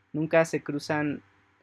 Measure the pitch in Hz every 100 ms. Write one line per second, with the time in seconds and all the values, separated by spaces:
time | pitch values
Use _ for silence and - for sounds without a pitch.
0 | _ 151 160 165 160 151 - 147 - 151
1 | 151 139 - _ _ _